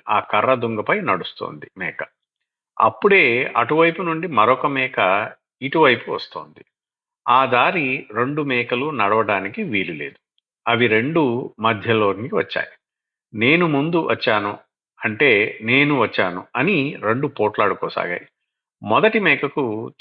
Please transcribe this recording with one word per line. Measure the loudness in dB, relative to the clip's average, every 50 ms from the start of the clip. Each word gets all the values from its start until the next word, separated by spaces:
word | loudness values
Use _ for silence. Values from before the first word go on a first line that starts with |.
| -6 -2
ఆ | -2 -2
కర్ర | -2 0 0 0 2 2 2
దుంగపై | 2 0 -2 -4 -4 -2 -2 -2 -2
నడుస్తోంది | -2 -2 -2 -2 -4 -8 -12 -12 -12 -12 -12 -12 -18 -18 _ -10
మేక. | -10 -10 -8 -8 -10 -12 _ _ _ _ _ _ _ _ _ _ _ _ _ 0
అప్పుడే | 2 2 2 2 2 4 6 6 4 4 2 2 0 -2 0 0
అటువైపు | 0 2 2 4 4 2 2 0
నుండి | -4 -4 -4 -4 -6 -2
మరొక | 2 2 4 4 4 2 0
మేక | -2 -2 -2 -4 -2 0 0 2 2 2 2 0 -4 -8 _ _ _ _ -12
ఇటువైపు | -8 -2 2 4 4 4 4 2 0 -6
వస్తోంది. | -8 -8 -8 -10 -14 -14 -16 -16 _ -20 -20 _ _ _ _ _ _ _ _ _ _ _ 0 2
ఆ | 4 4 4
దారి | 4 4 2 2 2 2 0 -2 -4 -4 -6 -8 -6
రెండు | -4 -4 -2 -2 -2 -4
మేకలు | -4 -2 -2 -2 -2 -2 -2 -4 -2 -4
నడవడానికి | -2 -2 0 2 2 2 2 0 0 -2 -4 -6 -8 -8 -8
వీలు | -6 -4 -4 -4 -6 -8
లేదు. | -10 -12 -14 -16 _ _ _ _ _ _ _ _ _ -2 0
అవి | 2 2 4 4
రెండు | 4 2 2 0 0 0 2 2 0 -2 -6 -8 -6 -2
మధ్యలోనికి | 0 0 0 0 0 0 2 2 2 2 0 -2 -4 -4 -2
వచ్చాయి. | -4 -4 -2 -4 -8 -8 -8 -10 _ _ _ _ _ _ _ _ _ _ _ -6
"నేను | -2 2 2 4 4 2 2
ముందు | 0 0 0 0 0 -2 0 0
వచ్చాను | -2 -2 0 0 0 0 0 -2 -6 -8 -12 _ _ _ _ _ _ -8 -6
అంటే | -4 -2 2 4 4 4 4 2 0 -4 -6
నేను | -4 0 2 2 2 2 2 0
వచ్చాను" | 0 0 0 -2 -2 -2 -4 -8 -10 -8 -4
అని | -2 0 0 0 0 -2 -4 -6 -4
రెండు | -2 -2 -2 0 -2 -4
పోట్లాడుకోసాగాయి. | -2 -2 -2 -2 0 0 0 0 0 -2 -6 -6 -6 -6 -6 -4 -6 -8 -10 -14 _ _ _ _ _ _ _ _ _ _ -4
మొదటి | 0 2 2 4 2 2 2
మేకకు | 2 2 0 0 -2 -4 -2 -2 -4 -2 -4 -6 -8 -10 -8 -6